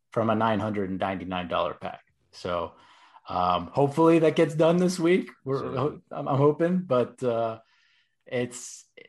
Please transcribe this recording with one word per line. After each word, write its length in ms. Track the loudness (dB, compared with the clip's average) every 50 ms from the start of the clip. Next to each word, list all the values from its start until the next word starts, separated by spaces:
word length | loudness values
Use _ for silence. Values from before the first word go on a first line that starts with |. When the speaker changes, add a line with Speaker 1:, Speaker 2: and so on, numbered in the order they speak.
| _ _
Speaker 1:
from 180 | -2 -2 0 2
a 60 | 2
nine 240 | 2 2 2 0 0
hundred 300 | -2 -2 -4 -4 -4 -4
and 100 | -4 -4
ninety-nine 480 | -4 -4 -4 -6 -6 -6 -6 -6 -4 -4
dollar 280 | -2 -2 -2 -2 -4
pack. 260 | -8 -10 -12 -12 -14 _ _ _ _ _ _
So, 400 | -18 -10 -8 -4 -4 -4 -4 -6 -10 -14 -20 -20 -20 _ _ _ -20 -20 _ -6
um, 420 | -2 0 2 2 2 0 -2 -4 0
hopefully 460 | 0 0 2 2 4 6 6 6 6
that 180 | 4 4 4 4
gets 180 | 2 2 2
done 220 | 2 2 4 4 4
this 200 | 2 0 0 0
week. 320 | 2 2 2 2 0 -2 -10 _ -8
We're, 160 | -6 -4 -4
Speaker 2:
Sure. 180 | -4 -4 -4 -2
Speaker 1:
ho-, 240 | -2 -2 -4 -6 -14 -14
I'm, 160 | -10 -8 -4 -2
I'm 80 | 2 4
hoping, 420 | 4 4 4 2 2 0 0 0
but, 420 | 0 0 0 0 0 0 -4 -4
uh, 380 | -4 -2 0 0 -2 -2 -4 -8 -14 _ _ _ _ _ _ _ _ _ _ _ _
it's, 600 | -8 -6 -4 -4 -4 -6 -12 -16 -16 -18 -20 -20 _ _ -20 -20